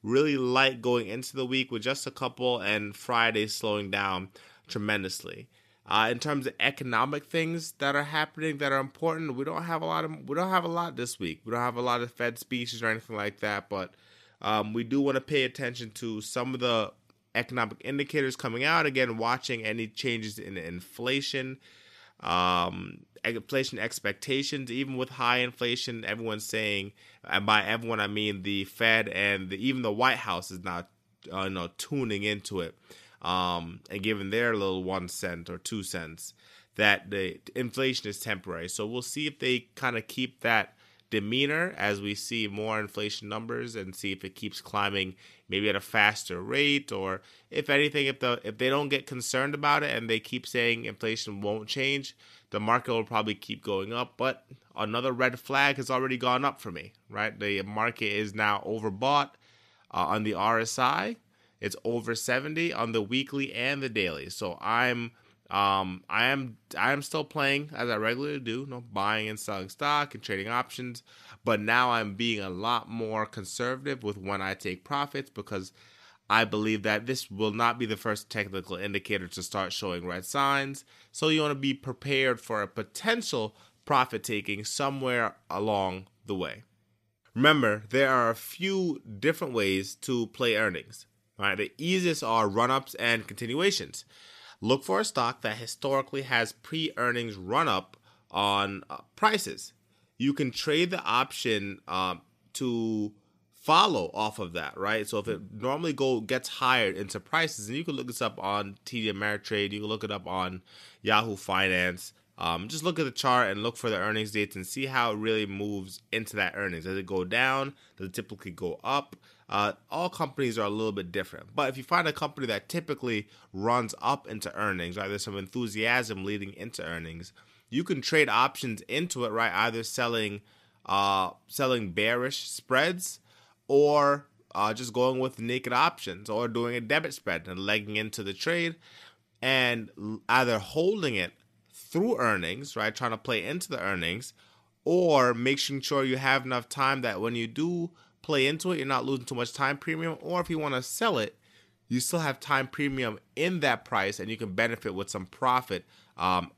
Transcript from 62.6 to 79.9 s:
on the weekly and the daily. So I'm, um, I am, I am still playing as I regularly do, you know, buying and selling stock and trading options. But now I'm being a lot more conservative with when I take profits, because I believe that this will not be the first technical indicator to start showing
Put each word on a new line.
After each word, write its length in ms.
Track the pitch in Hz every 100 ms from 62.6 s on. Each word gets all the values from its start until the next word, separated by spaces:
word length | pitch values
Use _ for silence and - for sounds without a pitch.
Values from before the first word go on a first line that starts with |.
| 170
on 180 | - 117
the 100 | 113
weekly 520 | 101 127 135 139 139
and 280 | 113 123 139
the 80 | 131
daily. 400 | 110 92 76 69
So 280 | - 98 85
I'm, 520 | 98 117 123 120 117 _ _ _ _
um, 540 | 98 101 95 92 90 -
I 160 | 104 123
am, 320 | 135 127 110 _ 82
I 140 | 113
am 100 | 143
still 220 | 139 156
playing 460 | 147 156 139 143 151
as 160 | 143 120
I 80 | 107
regularly 420 | 110 123 147 147
do, 220 | 120 117
you 40 | 139
know, 160 | 123
buying 480 | 120 101 101 107 107
and 100 | 107
selling 300 | - 98 95
stock 440 | - 147 147 143
and 100 | 127
trading 260 | - 98 101
options. 520 | 120 123 - 123 117 _ - - -
But 180 | 123 107
now 300 | 107 120 127
I'm 240 | 117 107 98
being 260 | 117 107
a 80 | 95
lot 400 | 90 113 120 -
more 360 | 113 110 110 107
conservative 800 | - 95 - 123 131 139 131
with 140 | 104 101
when 240 | 95 98
I 120 | 95
take 300 | 95 - 90
profits, 460 | - 143 143 139 135
because 420 | - 101 101 95 _ - - - _ _
I 140 | 107 110
believe 360 | 107 107 107
that 220 | 104 107 120
this 260 | 131 -
will 220 | 98 107
not 260 | 107 120 120
be 60 | 113
the 100 | 104
first 340 | 113 104 -
technical 460 | 110 101 95 90 90
indicator 520 | 101 98 - 101 90
to 160 | -
start 280 | 90 101 92
showing 340 | - 101